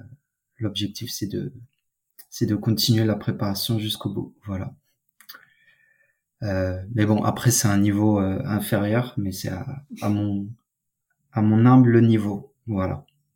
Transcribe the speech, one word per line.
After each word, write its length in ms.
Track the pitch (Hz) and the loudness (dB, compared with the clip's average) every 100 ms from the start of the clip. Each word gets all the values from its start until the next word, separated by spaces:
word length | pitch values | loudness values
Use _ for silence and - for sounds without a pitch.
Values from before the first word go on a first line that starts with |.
| 101 - _ _ _ - | -18 -20 _ _ _ -8
l'objectif 520 | 110 98 104 - 117 | -6 -4 -6 -8 -12
c'est 160 | - 101 | -8 -8
de, 260 | 101 98 113 120 _ _ _ _ _ - | -6 -8 -12 -20 _ _ _ _ _ -16
c'est 160 | - 107 | -4 -2
de 80 | |
continuer 500 | 104 113 107 - 110 | -2 0 0 2 2
la 120 | 110 104 | 2 -2
préparation 640 | - - 101 98 - 113 | -4 -4 -4 -4 -4 -4
jusqu'au 300 | 107 - 101 | -4 -6 -8
bout, 260 | 101 - - 104 | -8 -10 -12 -10
voilà. 260 | 95 95 - _ _ _ _ - - _ _ _ _ _ _ _ _ _ - | -10 -10 -14 _ _ _ _ -20 -20 _ _ _ _ _ _ _ _ _ -10
Euh, 380 | 107 95 92 90 95 | -6 -4 -4 -6 -6
mais 120 | 113 107 | 0 2
bon, 160 | 107 | 2
après 260 | 110 - 117 | 0 0 2
c'est 180 | 107 107 | 2 2
un 100 | 101 | 2
niveau, 420 | 104 101 107 104 | 2 2 2 2
euh, 200 | 95 95 | 0 -2
inférieur, 720 | 95 104 - 104 104 113 123 - | -2 -4 -2 -2 0 0 -2 -4
mais 160 | 98 | -6
c'est 160 | 92 98 | -6 -8
à, 180 | 95 135 139 - 240 | -8 -10 -12 -14 -8
à 80 | 107 | -2
mon, 400 | 104 104 101 101 120 _ _ _ _ _ _ _ | -2 -2 -4 -6 -12 _ _ _ _ _ _ _
à 100 | 113 | 0
mon 240 | 107 110 120 | 4 6 8
humble 360 | 127 120 117 | 8 8 6
niveau, 520 | 117 110 101 98 - _ - | 6 4 0 -6 -10 _ -6
voilà. 380 | 101 95 95 - _ _ | -2 -2 -4 -12 _ _